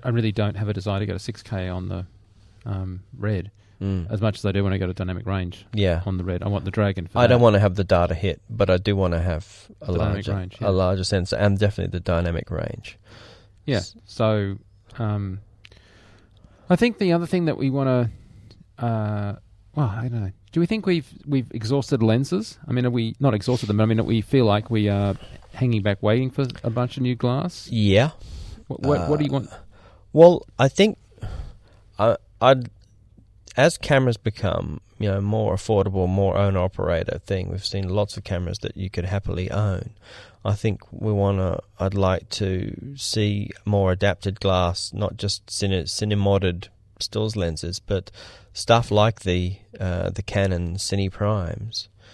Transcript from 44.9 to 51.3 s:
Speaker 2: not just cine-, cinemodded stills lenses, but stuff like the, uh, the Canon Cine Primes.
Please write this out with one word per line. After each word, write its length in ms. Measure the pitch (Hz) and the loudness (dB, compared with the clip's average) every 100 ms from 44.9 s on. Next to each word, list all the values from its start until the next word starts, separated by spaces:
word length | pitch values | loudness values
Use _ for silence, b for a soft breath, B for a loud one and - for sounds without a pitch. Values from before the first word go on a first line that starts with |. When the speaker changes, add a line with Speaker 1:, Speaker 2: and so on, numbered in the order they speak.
Speaker 2:
not 240 | - 98 95 | -4 -4 -4
just 300 | 101 - - | -6 -6 -8
cine-, 380 | - 101 92 | -4 -2 -2
cinemodded 840 | 71 - 104 101 98 98 95 87 - _ _ _ | -2 -4 0 2 4 4 2 -2 -10 _ _ _
stills 340 | - 104 110 | -6 -4 -2
lenses, 440 | 104 85 78 85 90 | -2 -4 -4 -8 -8
but 320 | - 98 - B B B B | -4 -4 -4 B B B B
stuff 380 | - - 117 117 | -10 2 2 4
like 300 | 104 110 107 | 4 2 2
the, 360 | 95 90 90 95 - - | -2 0 -2 -6 -14 -6
uh, 300 | 92 87 90 | -4 -2 -4
the 120 | 92 | -4
Canon 540 | - 101 95 87 87 95 | -4 0 0 0 -2 -4
Cine 340 | - 98 98 | -4 -2 -2
Primes. 760 | - 104 | -2 -2